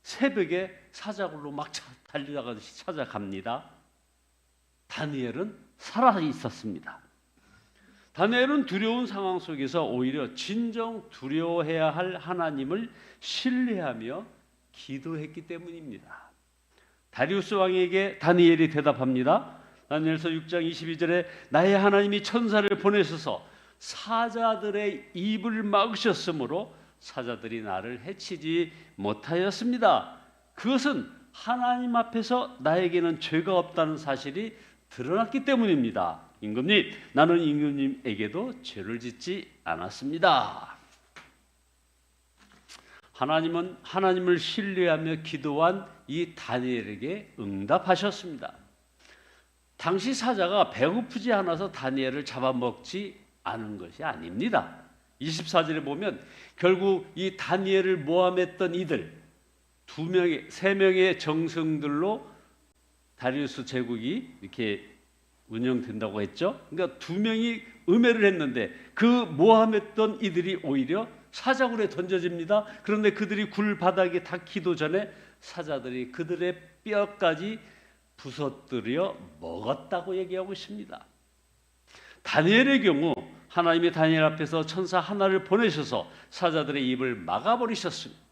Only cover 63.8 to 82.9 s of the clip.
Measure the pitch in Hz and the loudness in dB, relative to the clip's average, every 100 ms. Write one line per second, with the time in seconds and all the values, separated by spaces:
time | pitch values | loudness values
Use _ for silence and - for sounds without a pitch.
63.8 | 120 117 120 214 247 - 95 - 110 101 | -4 -4 -4 -6 -8 -18 -16 -4 -4 -4
64.8 | - _ _ _ _ _ _ 113 127 127 | -8 _ _ _ _ _ _ -2 0 0
65.8 | 123 107 107 104 101 - 180 277 - 156 | -2 -6 -4 -4 -6 -2 -4 -4 -10 -6
66.8 | 180 - - 180 220 220 233 226 - - | -4 -6 -6 -2 0 0 -2 -4 -12 -8
67.8 | - 220 240 226 202 180 143 120 98 - | 4 6 6 8 6 4 -2 -2 -4 -6
68.8 | - - 226 247 202 147 202 226 220 214 | -14 4 6 6 2 6 8 10 8 2
69.8 | 208 - 220 - 208 165 180 190 - 139 | -2 0 0 0 -2 0 -2 -4 0 0
70.8 | 127 185 226 - _ - 254 262 254 226 | 0 -2 -4 -12 _ -4 0 2 2 0
71.8 | 202 - 180 185 170 170 165 208 208 - | -2 -2 -2 -2 -2 -4 2 0 0 -10
72.8 | - 214 208 208 208 208 208 202 208 190 | -2 2 2 2 -2 -2 -2 0 0 2
73.8 | 180 190 185 170 - 180 - 196 170 165 | 2 4 2 0 -4 -10 -8 -4 -2 0
74.8 | 151 180 208 - - _ - - 151 139 | 0 -2 -4 -12 -20 _ -16 -12 -6 -6
75.8 | 123 127 123 127 160 175 180 180 - _ | -6 -8 -8 -8 -6 -2 -4 -6 -14 _
76.8 | 220 208 202 - 170 156 196 220 - - | -4 -2 -2 0 0 0 -6 -8 -14 -20
77.8 | _ _ _ _ 139 127 143 135 - 123 | _ _ _ _ -14 -6 -6 -6 -6 -6
78.8 | 107 143 190 - 85 - 82 85 110 143 | -2 -2 -2 -6 -18 -14 -10 -6 -4 -4
79.8 | - 180 170 185 180 185 190 196 - 208 | -4 -6 -4 -6 -4 -6 -8 -10 -12 -14
80.8 | - - - _ _ _ _ _ _ _ | -14 -16 -18 _ _ _ _ _ _ _
81.8 | _ - - - - 143 160 220 262 269 | _ -20 -20 -16 -2 2 6 6 6 4
82.8 | 208 | 4